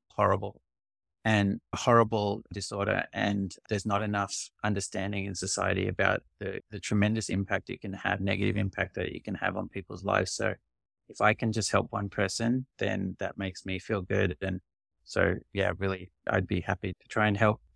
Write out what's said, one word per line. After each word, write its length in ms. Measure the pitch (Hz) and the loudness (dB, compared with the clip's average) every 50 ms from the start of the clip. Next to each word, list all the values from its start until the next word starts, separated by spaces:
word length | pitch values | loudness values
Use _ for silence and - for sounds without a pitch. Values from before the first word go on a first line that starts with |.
| _ _ | _ _
horrible 500 | - - 104 98 98 101 101 101 - _ _ _ _ _ _ _ _ _ _ _ _ _ - | 0 2 4 4 4 2 0 -4 -10 _ _ _ _ _ _ _ _ _ _ _ _ _ 0
and 360 | 110 110 104 101 98 98 - - _ | 2 4 4 4 2 2 -2 -4 _
a 60 | - - | -8 0
horrible 640 | - 131 120 117 117 110 113 107 104 101 101 107 - - | 4 6 8 8 6 6 2 0 0 0 -2 -4 -6 -10
disorder, 540 | - 104 98 - 107 101 101 98 101 98 - - - | -10 -10 -8 -6 -4 -2 0 0 0 0 -2 -4 -2
and 420 | - 104 101 101 101 98 92 - - - - | -2 0 0 2 0 -2 -2 -6 -10 -6 -4
there's 160 | 107 101 - | -4 -2 0
not 160 | 107 101 101 | 0 0 0
enough 480 | 107 104 104 101 101 95 - - - - _ _ | 0 0 0 -2 -2 -2 -4 -8 -8 -10 _ _
understanding 640 | - 107 104 98 95 - - 107 95 98 98 101 95 | -2 -2 0 0 -2 -4 -4 -4 -4 -2 -4 -4 -4
in 100 | 98 92 | -4 -6
society 540 | - - 95 - - 95 95 95 95 95 98 | -6 -4 -4 -2 0 0 0 2 2 0 0
about 340 | 95 - 95 95 98 98 - _ _ - | 0 2 2 2 2 0 -2 _ _ -8
the, 200 | 101 95 98 - - _ | -6 -6 -6 -6 -8 _
the 120 | - 101 | -10 -10
tremendous 480 | - - 107 104 101 107 110 110 107 - | -4 0 2 4 4 4 2 0 -2 -2
impact 400 | 98 98 98 - 104 95 - - | -2 -2 0 0 -2 -4 -4 -6
it 100 | 98 92 | -10 -8
can 140 | - 101 98 | -8 -8 -8
have, 260 | 95 - 98 95 95 | -4 -2 -2 0 0
negative 380 | 95 101 101 95 98 101 98 101 | 0 0 0 2 2 0 2 0
impact 380 | 101 95 - - 98 95 - | 0 -2 -2 -2 -4 -4 -4
that 100 | 98 95 | -4 -4
it 180 | - - - - | -4 -6 -6 -8
can 120 | - 98 | -8 -6
have 200 | 92 95 95 92 | -4 -2 -2 -2
on 140 | 98 98 95 | -2 -6 -6
people's 340 | - 101 92 - - 85 92 | -8 -10 -10 -10 -10 -6 -2
lives. 300 | 98 98 101 95 - - | 0 2 2 0 0 -2
So 220 | - 107 101 95 - _ _ _ _ _ _ _ _ _ - | -2 -2 -2 -2 -4 _ _ _ _ _ _ _ _ _ -14
if 140 | - - | -4 2
I 120 | 107 107 107 | 2 2 2
can 200 | - - 113 104 | 2 0 0 0
just 180 | 110 104 - | 0 0 2
help 220 | - 101 95 - - | 2 2 2 0 -2
one 160 | 104 101 98 | -4 -4 -4
person, 560 | - - 101 95 - - 113 117 120 131 131 - _ - | -2 -2 -2 -2 0 0 0 2 2 0 -2 -4 _ -4
then 380 | 107 104 101 98 98 95 90 - | -2 -2 -2 -2 -2 -4 -4 -4
that 180 | 98 - - - | -6 -6 -4 -6
makes 280 | 98 95 92 - - | -6 -6 -6 -8 -6
me 140 | 98 95 92 | -6 -6 -6
feel 220 | - - 113 101 | -4 -4 -4 -4
good. 340 | 90 - 104 101 98 92 87 - | -2 0 0 2 2 2 0 -2
And 180 | - 92 92 92 - _ _ _ _ _ _ _ _ | -4 -4 -4 -4 -8 _ _ _ _ _ _ _ _
so, 300 | - - 101 95 90 90 - - - - | -4 2 2 4 4 2 0 -4 -4 -2
yeah, 180 | 101 95 95 92 92 | 0 0 0 0 0
really, 340 | 95 98 95 92 90 90 _ _ _ - | -2 -2 -2 -4 -6 -12 _ _ _ 0
I'd 160 | - 95 90 | 2 2 2
be 140 | - 101 92 | 2 0 -2
happy 320 | 82 - 92 - - 95 | 0 -2 -2 -2 -4 -6
to 160 | 90 - _ - | -8 -8 _ -4
try 200 | - 110 107 107 | 0 2 2 2
and 100 | 104 101 | 4 4
help 240 | 110 107 107 - _ _ _ | 4 4 4 2 _ _ _